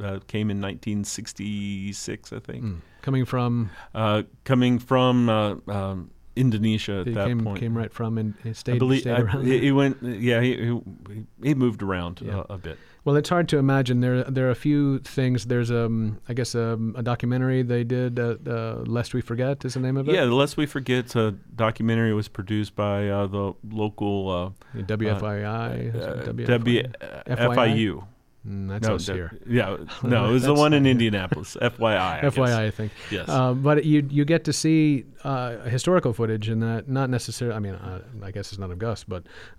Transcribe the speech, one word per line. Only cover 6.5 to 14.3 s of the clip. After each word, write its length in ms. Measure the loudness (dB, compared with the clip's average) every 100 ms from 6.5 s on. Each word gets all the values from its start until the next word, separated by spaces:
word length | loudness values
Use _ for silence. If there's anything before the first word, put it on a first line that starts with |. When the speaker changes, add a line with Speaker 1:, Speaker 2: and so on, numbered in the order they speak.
| 2 2 0 -2 -4
Speaker 1:
at 60 | -2
Speaker 2:
He 80 |
Speaker 1:
that 120 | 0 0
Speaker 2:
came, 120 | 0
Speaker 1:
point. 180 | -2 -4
Speaker 2:
came 180 | -4 -2
right 160 | -4
from 240 | -6 -4 -2
and, 160 | -4 -6
and 60 | -10
Speaker 1:
I 20 |
Speaker 2:
stayed, 260 | -8 -2 2
Speaker 1:
believe 220 | 2 2
Speaker 2:
stayed 100 | 2
Speaker 1:
I, 60 | 0
Speaker 2:
around 220 | 2 2
Speaker 1:
he, 60 | 2
Speaker 2:
there. 100 | 4
Speaker 1:
he 120 | 6
went, 240 | 6 4 0
yeah, 380 | -6 -2 2 4
he, 140 | 2 0
he, 720 | -2 -4 -6 -14 -14 -14 -14 -4
he 120 | 0
moved 280 | 2 2 0
around 380 | -2 -2 -4 -8
Speaker 2:
Yeah. 220 | -6 -6 -6
Speaker 1:
a, 60 |
a 40 | -10
bit. 200 | -10 -14 -18 -6
Speaker 2:
Well, 120 | 0 2
it's 120 | 4
hard 180 | 2 4
to 100 | 4
imagine. 420 | 4 4 2 2
There, 240 | 2 2
there 220 | 0